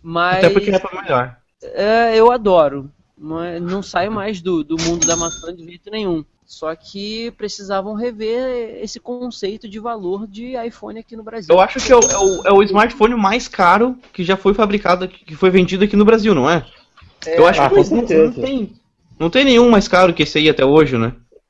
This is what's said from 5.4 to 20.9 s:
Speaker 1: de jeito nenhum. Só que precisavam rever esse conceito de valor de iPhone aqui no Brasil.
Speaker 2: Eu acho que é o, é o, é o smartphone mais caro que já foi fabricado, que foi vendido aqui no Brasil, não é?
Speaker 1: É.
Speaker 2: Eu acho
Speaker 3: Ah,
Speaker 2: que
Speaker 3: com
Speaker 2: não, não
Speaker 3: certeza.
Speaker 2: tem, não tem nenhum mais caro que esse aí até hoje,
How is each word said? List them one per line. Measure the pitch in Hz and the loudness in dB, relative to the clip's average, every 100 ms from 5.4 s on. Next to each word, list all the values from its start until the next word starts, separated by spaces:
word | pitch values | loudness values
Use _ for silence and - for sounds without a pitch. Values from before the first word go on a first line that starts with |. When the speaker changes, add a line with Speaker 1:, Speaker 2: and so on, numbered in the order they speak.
| 165 175 | -14 -16
Speaker 1:
de | |
jeito | 165 175 202 | -20 -20 -12
nenhum. | 214 202 165 147 _ _ | -8 -4 -6 -8 _ _
Só | - 156 160 | -12 -10 -10
que | - 196 208 220 233 | -14 -14 -12 -10 -12
precisavam | 226 208 - 196 196 196 | _ -12 -12 -6 -6 -6
rever | 214 247 214 220 233 254 247 226 - | -8 -8 -6 -6 -4 -4 -6 -10 -12
esse | 214 - | -14 -14
conceito | - 247 247 - 190 214 220 | -14 -10 -10 -8 -10 -10 -14
de | 208 | -12
valor | 226 226 180 196 214 | -10 -8 -8 -8 -10
de | 196 247 254 | -14 -12 -10
iPhone | 233 - 214 220 | -10 -12 -16 -16
aqui | - 226 | -18 -18
no | |
Brasil. | 214 226 160 - | -14 -14 2 2
Speaker 2:
Eu | |
acho | 202 262 | 2 -2
que | - | 4
é | 247 | 4
o, | |
é | 220 202 | 4 2
o, | 196 185 190 | 0 0 4
é | |
o | 196 | 4
smartphone | 202 196 226 - 214 240 | 4 2 0 2 0 2
mais | 196 233 - | 0 -2 -6
caro | - 180 196 247 254 _ | 0 2 4 2 -2 _
que | - 175 | -8 -4
já | 190 | 0
foi | 196 | 0
fabricado, | 202 214 185 175 180 185 | 0 0 0 0 -2 -2
que | - - 156 | -14 -20 0
foi | 185 | 2
vendido | 185 180 185 208 | 4 2 0 0
aqui | 202 | 4
no | |
Brasil, | 214 226 208 170 | 4 4 2 2
não | 131 | 2
é? | 170 120 _ _ _ - _ - | 0 -4 _ _ _ -20 _ -4
Speaker 1:
É. | 160 | 4
Speaker 2:
Eu | 339 | 4
acho | 311 | 6
Speaker 3:
Ah, | - | 4
Speaker 2:
que | 392 | 4
Speaker 3:
com | |
Speaker 2:
não, | 202 233 | 2 0
não | - | 0
Speaker 3:
certeza. | 165 240 240 | 2 2 0
Speaker 2:
tem, | 262 269 202 - _ _ _ _ | -6 -4 -8 -12 _ _ _ _
não | 165 | -2
tem | 254 277 | 2 4
nenhum | 233 240 | 6 6
mais | 214 - | 4 4
caro | 180 185 | 4 4
que | 170 | 2
esse | 147 156 | -2 2
aí | 156 | 2
até | 143 135 | 2 4
hoje, | 151 147 | 4 4